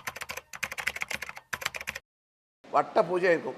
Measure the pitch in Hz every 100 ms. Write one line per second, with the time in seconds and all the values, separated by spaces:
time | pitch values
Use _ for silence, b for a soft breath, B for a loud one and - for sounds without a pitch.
0 | - - - - - - - - - -
1 | - - - - - - - - - -
2 | _ _ _ _ _ _ - 139 147 226
3 | 170 180 180 160 127